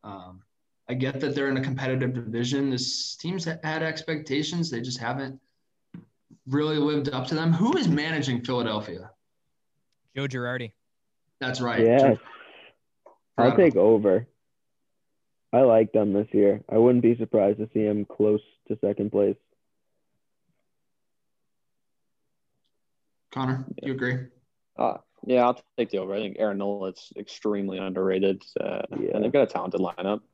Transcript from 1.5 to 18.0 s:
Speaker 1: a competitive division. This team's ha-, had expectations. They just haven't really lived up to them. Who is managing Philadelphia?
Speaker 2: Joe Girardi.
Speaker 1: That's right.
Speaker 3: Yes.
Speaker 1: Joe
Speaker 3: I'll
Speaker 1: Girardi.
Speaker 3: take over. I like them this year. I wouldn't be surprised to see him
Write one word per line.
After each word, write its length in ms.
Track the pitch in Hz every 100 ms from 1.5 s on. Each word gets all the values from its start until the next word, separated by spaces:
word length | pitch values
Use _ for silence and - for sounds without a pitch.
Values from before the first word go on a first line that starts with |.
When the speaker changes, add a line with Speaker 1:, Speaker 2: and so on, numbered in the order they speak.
| 135
Speaker 1:
a 60 |
competitive 520 | 135 131 131 127 123
division. 560 | 123 117 117 120 139 139
This 460 | 127 127 - - -
team's 300 | 160 185 165
ha-, 100 | 160
had 180 | 156 156
expectations. 880 | 160 156 - 156 151 135 151 175 165
They 100 | 117
just 160 | 127 127
haven't 420 | 117 131 135 135 _ _ _ _ _ - - _ _ _ -
really 300 | 139 151 156
lived 320 | 147 147 139
up 180 | 131 131
to 60 |
them. 180 | 156 165
Who 220 | 165 220 359
is 100 | 254
managing 540 | - 156 160 131 120
Philadelphia? 680 | - 123 110 107 104 90 92 _ _ _ _ _ _ _ _ _ _ 135
Speaker 2:
Joe 100 | 139
Girardi. 460 | 127 120 127 117 _ _ _ _ _ _ _
Speaker 1:
That's 200 | 127 127
right. 200 | 123 113
Speaker 3:
Yes. 220 | 113 123
Speaker 1:
Joe 160 | 135 110 - - - - - _ _ _ - _ _ -
Speaker 3:
I'll 140 | 117
Speaker 1:
Girardi. 40 | 139
Speaker 3:
take 200 | 175 113
over. 500 | 101 113 104 95 117 _ _ _ _ _ _ _ _ _ _ _ _
I 80 | 120
like 320 | 131 113 110
them 200 | 110 104
this 140 | 98 107
year. 280 | - 101 101 -
I 80 | 110
wouldn't 240 | 120 123
be 140 | 120 120
surprised 420 | 113 117 101 107
to 100 | 107
see 120 | -
him 200 | 107 104